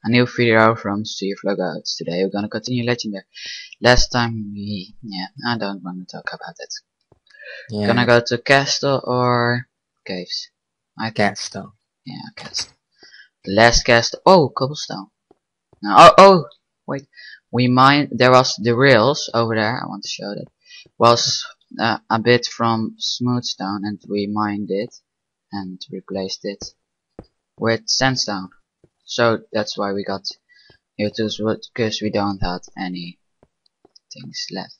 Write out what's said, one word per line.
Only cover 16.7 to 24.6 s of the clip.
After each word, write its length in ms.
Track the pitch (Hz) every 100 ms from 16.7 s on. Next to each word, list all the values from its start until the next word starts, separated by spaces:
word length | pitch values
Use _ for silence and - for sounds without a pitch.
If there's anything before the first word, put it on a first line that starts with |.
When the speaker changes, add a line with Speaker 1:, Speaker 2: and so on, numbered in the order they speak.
| _ -
Speaker 1:
wait. 200 | 139 - - - - _
We 160 | 120 123
mined. 420 | 127 135 143 143
There 180 | 113 123
was 240 | 127 131 -
the 120 | 110 117
rails 540 | 139 120 117 151 -
over 220 | 117 113
there. 260 | 110 107 123
I 40 | -
want 160 | 98
to 60 | -
show 220 | - 101
that. 120 | 101 - _ _ - - _
Was, 460 | 113 120 131 - - - _ -
uh, 180 | 113 110 _
a 80 | 113
bit 280 | 113 123 -
from 500 | - 117 113 110 110
smooth 460 | - - 123 123
stone, 380 | - - 95 101
and 160 | 101 101 -
we 180 | 101 101
mined 440 | 107 104 104